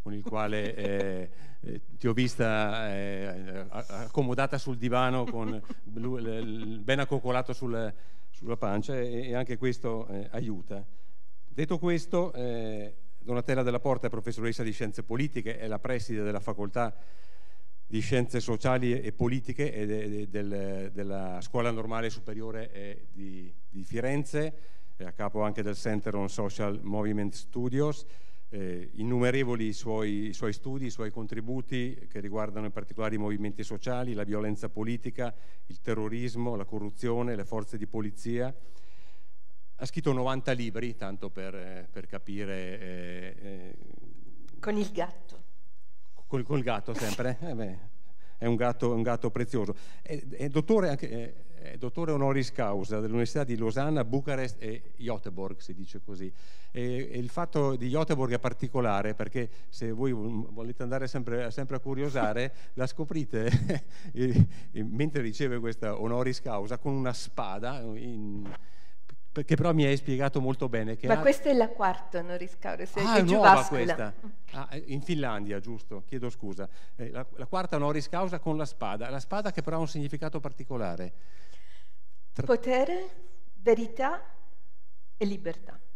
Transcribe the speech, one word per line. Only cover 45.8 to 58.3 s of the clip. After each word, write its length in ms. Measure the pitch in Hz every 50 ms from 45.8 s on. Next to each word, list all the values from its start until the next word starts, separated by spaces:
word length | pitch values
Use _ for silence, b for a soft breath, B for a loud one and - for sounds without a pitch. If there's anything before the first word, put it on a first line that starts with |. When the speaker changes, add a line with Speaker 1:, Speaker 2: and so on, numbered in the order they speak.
| - - - - - - - - - -
Speaker 1:
Col, 140 | - 135 120
col 200 | 107 147 143 127
gatto 300 | 123 117 104 101 - 117
sempre? 460 | - 113 107 104 - 120 127 127 -
Eh 140 | 151 175 139
beh, 240 | 113 113 98 92 101 - - - - - - - b b b b
è 80 | b 117
un 100 | 117 117
gatto, 380 | 110 123 120 120 123 - 120 120
un 80 | 113
gatto 300 | 113 120 120 113 107 120
prezioso. 440 | 104 120 123 110 - 123 104 95 92 B B B B B B
È, 200 | - 156 143 - 135
è 200 | - - 127 147
dottore 420 | 135 156 151 - 220 220 185 170
anche, 180 | 139 135 - -
è, 600 | 110 117 117 120 - - - - - - - -
è 60 | 67 -
dottore 340 | 123 123 117 - 170 156 156
honoris 400 | 143 139 139 135 139 131 110 -
causa 480 | - 123 104 101 101 95 95 107 107
dell'Università 440 | 107 110 110 120 117 113 - 151 143
di 120 | 127 120
Losanna, 480 | 110 113 113 104 127 139 151 156 151 120
Bucarest 520 | - 127 139 139 151 139 131 131 123 - -
e 320 | 113 110 110 117 - - - -
Göteborg, 580 | 117 117 117 98 - 107 92 90 95 95 98
si 160 | 95 - - 90
dice 300 | 90 95 95 - 101 -
così. 280 | - 101 92 95 92 92 b b b b b b b
E, 380 | b 123 123 123 123 127 135 -
e 80 | - 120
il 120 | 123 120
fatto 460 | - - 170 165 - 156 143 139 135
di 120 | 123 120 127
Göteborg 460 | 123 156 160 156 156 135 131 123